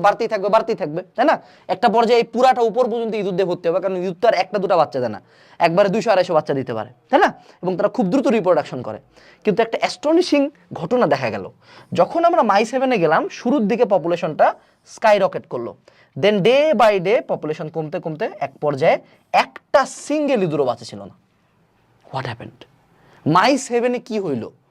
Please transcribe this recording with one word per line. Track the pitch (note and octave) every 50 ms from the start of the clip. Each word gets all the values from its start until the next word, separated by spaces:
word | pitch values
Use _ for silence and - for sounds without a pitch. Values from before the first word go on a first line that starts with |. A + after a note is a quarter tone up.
| F3
বাড়তেই | G3+ G#3 G#3 A#3 A3 A3
থাকবে, | G#3 F#3 G#3 G3
বাড়তেই | A3+ A3+ - A3 F3
থাকবে, | G3 D3+ D3+ E3 F#3 _ _
তাই | - A#3+ D4+
না? | D4 - - - - _ _ - F#3
একটা | F3+ - A#3+ G3
পর্যায়ে | A3+ A#3 A3 A#3+ A#3
এই | A#3 A#3 -
পুরাটা | A3+ B3+ C4 B3+ B3+ A#3 A3+
উপর | F3+ A#3+ B3+ B3
পর্যন্ত | A3 A#3+ A#3 A3+ G#3+ A3
ইঁদুর | G3+ G3 F#3+ F3
দিয়ে | G3 F3
ভর্তি | F3+ E3+ F3+ E3+
হবে, | E3 F#3 F3
কারণ | G3 F#3+ F#3
ইঁদুর | F3+ F#3+ F3+ E3+
তো | - A#3
আর | G#3 E3+ F#3+
একটা | - - G#3 F#3
দুটা | - G3 E3+
বাচ্চা | D3+ - - C3+ B2
দেয় | A#2 G#2+
না, | F#2+ - _ _ _ _ _ - - E3
একবারে | E3+ E3 F3+ G#3 G3+ F3+
দুইশো | A3 F#3 A#3 G#3
আড়াইশো | F#3 F3+ F3 F3+ D#3
বাচ্চা | D3+ - D3+ C3+
দিতে | C3 C3 A#2+ A2
পারে, | G#2+ A2 - _ _ -
তাই | - C4 G4+
না? | D4+ F#3+ - - _ - - -
এবং | F3 F#3 E3
তারা | F3+ G3+ G3+
খুব | - A#3+ F3+
দ্রুত | F3+ - A#3 B3+ A3 A3+
রিপ্রোডাকশন | F3 F#3 F3 D3+ C#3 - - C3 A#2+ -
করে। | G#2+ G#2 - _ _ _ _ - - _ -
কিন্তু | G#3 F#3+ G#3 A3+
একটা | A3+ - F#3 -
অ্যাস্টনিশিং | F#3 - - - C#4+ D#4+ E4 F4 - - C#4+ C#4 D4 - _ _ - - -
ঘটনা | D#3 E3 - B3 A#3 E3+ C#3+
দেখা | C3 C3 A#2 G2
গেল, | F2 D#2 D#2+ - _ _ _ - - - - - -
যখন | E3+ - - E4 E4 E4+
আমরা | E4+ E4 C#4+ G#3+
মাই | F#3+ G3+ A#3 A3+
সেভেনে | C4 C4 C4 C4 B3+ G#3+ E3
গেলাম, | D#3 D#3 F#3+ C#4 G4 - -
শুরুর | - A#3+ C#4 D4 A3 G3
দিকে | A#3+ G3+ - - G#3
পপুলেশনটা | F3+ D3+ E3+ F3 E3+ - E3 D3+ F#3 A3 C#4+ - - _ _ _ _ _ _ -
স্কাই | - - A3 G#3 G3+ G3
রকেট | F3+ D3+ D3+ A2 - -
করলো, | B2+ A#2 G#2+ F2 _ _ _ _ _ _ _ - C#3
then | C3+ G3+ G#3+ G#3 E3+ G#3
day | B3 C#4 D4 D#4 D#4 G#3+
by | B3 A3 G#3+ F#3+ E3+ F#3
day | G#3+ C#4+ - -
পপুলেশন | F#3 C#3+ - D3+ D3+ - F3 D#3 D#3
কমতে | E3 D#3 D3+ D#3 F3+ F3
কমতে | E3+ D#3 D3+ G#3+ C#4 F#4+ - -
এক | C3 - - -
পর্যায়ে | D3 C#3+ C3+ D3 F3 B3 D4 - _ _ _ _ _ - F#3+ A#3+
একটা | - - - _ _ - D4 C4 - - - -
সিঙ্গেল | - C#4+ D#4 D4 C#4+ C#4 A3+ F#3+
ইঁদুরও | F3 C#3+ D3+ C#3+ B2+
বাঁচা | A#2 A#2 A#2+ -
ছিল | - G2+ G2+ F#2
না। | - _ _ _ _ _ _ _ _ _ _ _ _ _ _ _ _ _ _ - -
What | C3 B2+ B2
happened? | A2+ A2+ - A2 - - - _ _ _ _ _ _ _ _ _ _ _ - C3 D#3
মাই | F3+ F#3+ A#3+ C#4+ C4 - -
সেভেনে | A#3 A#3+ A3+ B3 B3 A#3+ A#3+ -
কী | A3 A3 F#3+
হইল? | F3 C#3 A#2 G#2+ E2+ - _ _ _